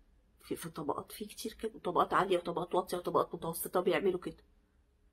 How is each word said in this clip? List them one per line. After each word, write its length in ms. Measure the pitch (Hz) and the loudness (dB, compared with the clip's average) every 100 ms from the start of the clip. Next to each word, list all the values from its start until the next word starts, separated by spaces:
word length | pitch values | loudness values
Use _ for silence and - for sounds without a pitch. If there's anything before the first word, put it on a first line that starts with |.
| _ _ _ _ | _ _ _ _
في، 160 | - - | -8 -6
في 120 | 165 | -6
طبقات، 420 | 165 147 - 196 | -6 -4 -4 -6
في 120 | - | -10
كتير 280 | 208 - 226 | -12 -8 -10
كده، 200 | - 220 | -6 -8
وطبقات 400 | - 185 160 185 | -4 0 2 4
عاليه 220 | 160 190 175 | 4 4 2
وطبقات 360 | 175 160 180 | 0 -4 0
واطيه 220 | 180 190 180 | 0 0 -2
وطبقات 380 | 170 143 123 | 2 2 2
متوسطه 460 | 175 165 165 - 180 | -2 -6 -4 -2 0
بيعملوا 400 | 185 156 196 180 | 2 4 2 0
كده. 240 | 170 - _ _ _ _ _ _ _ | -4 -10 _ _ _ _ _ _ _